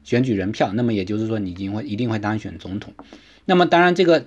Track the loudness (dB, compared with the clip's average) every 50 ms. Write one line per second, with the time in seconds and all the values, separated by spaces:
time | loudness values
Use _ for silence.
0 | -6 -2 0 0 2 2 0 0 -2 -2 -2 -2 -2 -2 0 0 0 0 0 0
1 | -2 -2 -2 -4 -2 -2 -4 -4 -4 -6 -6 -8 -6 -6 -6 -6 -6 -6 -6 -4
2 | -2 -2 -2 -2 -2 -4 -4 -4 -6 -10 -12 -12 -12 -10 -10 -10 -10 -12 -20 -20
3 | -20 -20 -20 -20 -20 -20 -20 _ -2 0 2 4 4 4 4 4 4 4 4 4
4 | 4 4 4 4 2